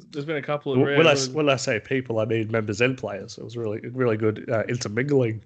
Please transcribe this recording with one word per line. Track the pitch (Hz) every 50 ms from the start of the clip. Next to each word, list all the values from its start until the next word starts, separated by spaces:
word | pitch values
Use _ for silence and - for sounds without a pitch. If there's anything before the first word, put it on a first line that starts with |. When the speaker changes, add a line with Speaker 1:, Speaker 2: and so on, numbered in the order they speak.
| - -
Speaker 1:
there's | - 143 143
been | 156 165 143
a |
couple | 131 - 147 147 - 147 135
of | 123
Speaker 2:
W-, | 143 139
Speaker 1:
rare | 143 147
Speaker 2:
when | 165 160
I |
Speaker 1:
really | 147 139
Speaker 2:
s-, | 135 131
when | 127 151 156 143
I | 135 127
say | - - 123 104
people, | - - 143 131 127 - 117 110
I | 110
mean | 113 113 113 113 107
members | 110 113 107 107 104 95
and | 120 131 131 127
players. | - 101 101 98 98 - - -
It | 127
was | 113 113
really, | 120 117 107 104 110
really | - 123 120 131 127 120 110 110
good, | 110 110 107 - - -
uh, | 123 110 101 -
intermingling | 123 117 - 110 104 113 127 143 143 135 127 113 110 107 -